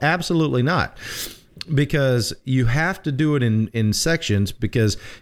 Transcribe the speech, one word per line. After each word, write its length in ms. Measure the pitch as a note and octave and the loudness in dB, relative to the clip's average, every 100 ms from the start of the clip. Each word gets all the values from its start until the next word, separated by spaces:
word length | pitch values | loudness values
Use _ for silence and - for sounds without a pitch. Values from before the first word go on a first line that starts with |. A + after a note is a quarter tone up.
Absolutely 580 | D3 F3 E3+ E3+ D3+ B2+ | 0 0 0 0 2 2
not. 340 | C3 E3+ D#2 - - - - - - - - | 0 0 -2 -6 -12 -10 -10 -12 -20 -16 -4
Because 600 | C#3+ D3 D3+ C3+ B2 G#2 - C3+ | 0 0 2 2 2 -2 -6 -2
you 200 | C3 A#2 | 2 2
have 380 | C#3 E3+ F#3+ | 2 0 -4
to 80 | D#3 | -4
do 240 | C3+ D3+ D3 | -2 0 2
it 80 | |
in, 240 | A#2+ A2 G#2+ | 2 2 0
in 200 | A2+ G#2+ | 0 0
sections, 580 | G2+ D#3+ E3 - G2+ G2+ | 0 0 0 0 0 0
because, 460 | - G#2+ B2 G#2+ - - - | -2 -2 2 2 0 -8 -10